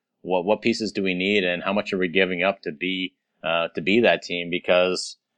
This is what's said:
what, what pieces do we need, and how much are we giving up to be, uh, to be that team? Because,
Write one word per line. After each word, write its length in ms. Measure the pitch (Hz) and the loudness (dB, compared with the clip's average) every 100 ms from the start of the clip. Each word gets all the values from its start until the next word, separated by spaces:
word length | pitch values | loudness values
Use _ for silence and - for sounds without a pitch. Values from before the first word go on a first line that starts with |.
| _ _ | _ _
what, 240 | 85 90 87 | -2 -2 0
what 160 | 107 | 0
pieces 320 | 117 113 104 | 0 0 -2
do 100 | 104 | -2
we 100 | 95 | -2
need, 300 | 90 95 104 | 0 0 2
and 180 | 90 87 | 0 -2
how 120 | 95 | -2
much 180 | 104 - | -2 -2
are 60 | 95 | -2
we 100 | 90 | 0
giving 340 | 90 95 87 | 2 2 2
up 200 | 95 98 | -2 -2
to 100 | 90 | -8
be, 420 | 73 90 92 90 _ _ _ | -6 -6 -4 -6 _ _ _
uh, 240 | 80 85 82 - | -4 -2 -2 -4
to 60 | |
be 180 | 87 113 | 0 4
that 240 | 104 85 | 4 4
team? 260 | - 90 87 | 0 -6 -4
Because, 680 | 87 - 90 90 90 - - _ | -4 2 4 4 0 -6 -14 _